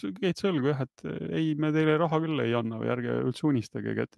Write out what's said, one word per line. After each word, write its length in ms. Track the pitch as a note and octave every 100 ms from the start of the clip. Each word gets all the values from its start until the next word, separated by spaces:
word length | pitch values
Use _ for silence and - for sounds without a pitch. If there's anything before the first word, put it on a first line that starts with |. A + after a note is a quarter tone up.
| G3+ F#3
keid 160 | F#3+ -
sõlgu, 320 | G3 D#3+ C3
jah, 160 | C#3 -
et 180 | _ D#3 D3+ E3
ei, 160 | E3 D#3+ D3+
me 140 | D#3
teile 240 | D#3 D#3 D3+
raha 220 | E3 D#3
küll 240 | D#3+ D3 A#2
ei 80 | A#2+
anna 220 | A2+ A2+
või 160 | A#2
ärge 240 | B2 A#2+ A#2+ C3
üldse 240 | B2+ D#3
unistage, 480 | C3 G#2 - G#2+ G#2+
et 100 | A#2